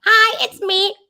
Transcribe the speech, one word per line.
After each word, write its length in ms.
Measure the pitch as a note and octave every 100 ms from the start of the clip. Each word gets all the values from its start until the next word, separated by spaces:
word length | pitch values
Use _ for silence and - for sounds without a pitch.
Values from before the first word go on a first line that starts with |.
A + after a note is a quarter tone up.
Hi, 400 | - A4+ A4 -
it's 160 | - -
me. 340 | G4 F#4+ G4 G#4